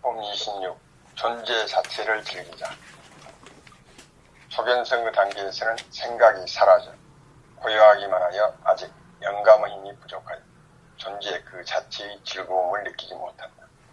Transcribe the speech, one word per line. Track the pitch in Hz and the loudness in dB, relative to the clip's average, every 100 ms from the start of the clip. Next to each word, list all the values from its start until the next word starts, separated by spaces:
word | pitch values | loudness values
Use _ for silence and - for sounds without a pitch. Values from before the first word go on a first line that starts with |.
품 | 127 113 | -4 -6
이십육, | 104 104 107 101 92 90 _ _ - - | -8 -8 -8 -8 -10 -12 _ _ -20 -8
존재 | 113 120 113 117 107 | -6 -6 -4 -4 -2
자체를 | 107 - - 110 107 | -2 -4 -6 -4 -4
즐기자. | - - - - - - - - - - - - - - - - - - - _ _ - - | -4 -12 -14 -14 -12 -14 -20 -20 -20 -20 -20 -20 -20 -20 -20 -20 -20 -20 -20 _ _ -20 -12
소변성의 | - 117 123 117 123 113 | -6 0 0 0 -2 0
단계에서는 | - 98 101 98 - 110 113 - | 2 0 0 -8 -4 -4 -4 -10
생각이 | - 120 120 120 95 90 | -10 -8 6 6 6 -6
사라져 | - 98 - - - - - - - - - | 2 6 6 4 -20 -20 -20 -20 -20 -20 -10
고요하기만 | 113 107 107 104 101 92 | -4 8 8 8 2 -2
하여 | 90 95 104 - | -2 0 -2 -2
아직 | - - - - - - | -2 -2 -2 -18 -20 -10
영감의 | 101 101 104 107 104 | -8 0 8 8 8
힘이 | 98 98 104 | -8 -16 -18
부족하여 | - - - - - - - - - - | -16 -16 -14 -16 -16 -20 -20 -20 -20 -14
존재 | 95 101 101 90 | -12 -10 -8 -8
그 | - 92 85 | -10 -16 -8
자체의 | - - - 104 101 - | -8 -8 -14 -14 -14 -12
즐거움을 | 95 87 110 104 101 | -10 -4 -2 0 -2
느끼지 | 95 - - 90 | -6 -12 -14 -14
못한다. | - - - _ - _ - | -14 -14 -20 _ -20 _ -20